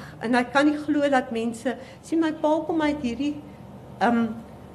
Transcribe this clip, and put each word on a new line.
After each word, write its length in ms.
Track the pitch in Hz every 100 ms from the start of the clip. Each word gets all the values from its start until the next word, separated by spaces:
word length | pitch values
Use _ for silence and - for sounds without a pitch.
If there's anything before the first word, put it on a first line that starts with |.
| - -
en 120 | 226
hy 100 | 247
kan 220 | 247 277 302
nie 120 | 294
glo 320 | - 294 285
dat 220 | 254 254
mense, 460 | 226 233 226 262 226 - -
sien, 180 | - 330
my 120 | 320
pa 280 | 311 302 320 311
kom 160 | 330
uit 200 | 302 294
hierdie, 340 | 240 233 285 294 - - - - - -
ehm, 280 | 202 233 226 220 - - -